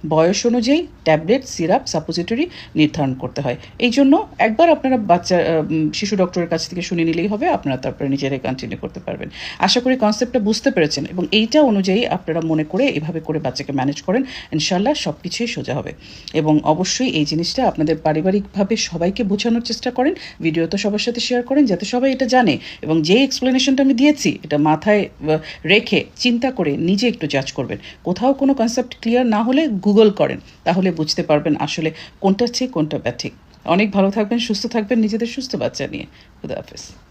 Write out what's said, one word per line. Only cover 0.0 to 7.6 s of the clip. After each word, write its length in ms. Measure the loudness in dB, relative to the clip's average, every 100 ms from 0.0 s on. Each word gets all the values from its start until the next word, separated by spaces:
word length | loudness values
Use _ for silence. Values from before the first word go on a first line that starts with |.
| 0
বয়স 360 | 4 4 4 2
অনুযায়ী 420 | 0 2 2 0 -4
ট্যাবলেট, 420 | 2 2 4 0 0
সিরাপ, 400 | -6 0 0 0
সাপোজিটরি 640 | -6 -4 -6 -4 -2 -4 -6 -8 2
নির্ধারণ 380 | 2 2 -2
করতে 280 | -2 -6 -6
হয়। 140 | -4 -6 -10 -2
এই 100 | 0
জন্য 380 | 4 6 4 2 0
একবার 320 | 0 4 4
আপনারা 280 | 6 2 0
বাচ্চা, 400 | 4 2 4 2
আহ, 340 | 2 0 0
উম, 200 | 0 0
শিশু 240 | -2 -4 0
ডক্টরের 320 | 0 0 -2
কাছ 220 | -4 -4
থেকে 120 | -8
শুনে 220 | -4 -2
নিলেই 240 | 0 0 -2
হবে, 220 | -2 0
আপনারা 280 | 0